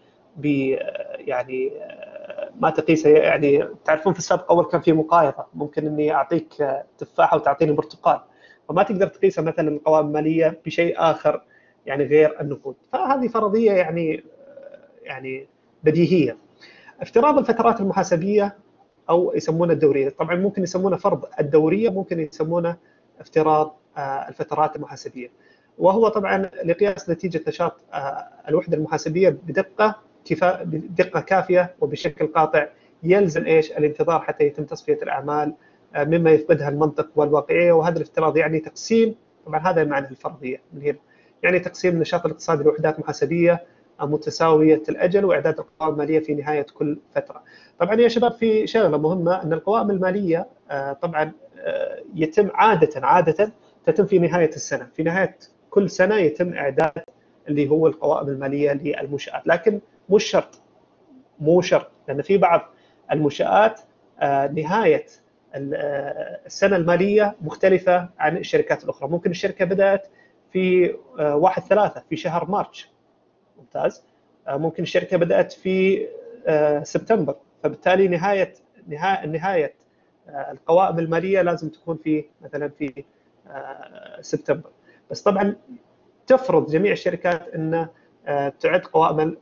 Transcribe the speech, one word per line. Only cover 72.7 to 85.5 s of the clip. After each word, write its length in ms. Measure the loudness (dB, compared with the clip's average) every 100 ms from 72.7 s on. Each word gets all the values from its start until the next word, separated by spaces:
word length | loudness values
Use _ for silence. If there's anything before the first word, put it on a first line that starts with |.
| -10 -20 _ _ _ _ _ _ _
ممتاز، 460 | _ -6 -6 -6 _ _ _ _ -10
آه، 80 | -6
ممكن 260 | -6 -6
الشركة 340 | -4 -4 -2 -2
بدأت 360 | 0 0 0
في، 540 | -4 -4 0 2 0 -4 -12 -18 -8 -2
آه، 360 | 2 2 0
سبتمبر، 520 | -2 -6 0 0 -2 -6 _ _
فبالتالي 460 | -8 -4 0 2 2
نهاية، 460 | 0 0 0 -2 -6 _ _ -16
نها-، 380 | -6 -2 -2 -4
نهاية، 480 | -6 -2 -2 -2 -6 _ _ _ _ -16
آه، 220 | -12 -12
القوائم 460 | -8 2 4 4 0
المالية 440 | -4 -4 0 0
لازم 260 | 0 -2 -6
تكون 280 | -12 -10 -8
في 280 | -4 -4 -4 _
مثلًا 260 | -12 -8 -8
في، 360 | -8 -12 -12 -20 _ _ _ -20
آه، 720 | -18 -16 -18 -20 -20 -20 -20
سبتمبر. 500 | -8 -6 -4 -6 -6 _ _ _ -16
بس 120 | -4
طبعًا 340 | -2 0 0